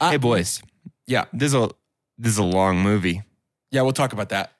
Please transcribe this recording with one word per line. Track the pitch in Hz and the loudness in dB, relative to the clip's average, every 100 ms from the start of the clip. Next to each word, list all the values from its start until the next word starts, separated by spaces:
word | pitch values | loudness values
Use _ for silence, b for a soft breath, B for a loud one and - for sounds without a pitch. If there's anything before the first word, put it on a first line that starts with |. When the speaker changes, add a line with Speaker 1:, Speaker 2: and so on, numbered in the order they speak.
Speaker 1:
Uh, | 165 | 0
Speaker 2:
Hey, | 151 | 2
boys. | 120 107 87 - - _ - - - | 2 0 0 -6 -12 _ -20 -16 -4
Speaker 1:
Yeah. | 123 - | -4 -2
Speaker 2:
This | - 143 | -2 0
is | |
a, | 135 110 - _ _ _ - | 2 0 -4 _ _ _ -6
this | 117 | -2
is | 104 | 0
a | |
long | 90 92 95 90 | 0 2 2 2
movie. | 98 104 90 87 - _ _ _ _ | 2 2 0 -4 -8 _ _ _ _
Speaker 1:
Yeah, | 135 | 0
we'll | 131 | 0
talk | 131 131 | 0 -2
about | 104 98 | -2 -4
that. | 98 - _ | -4 -6 _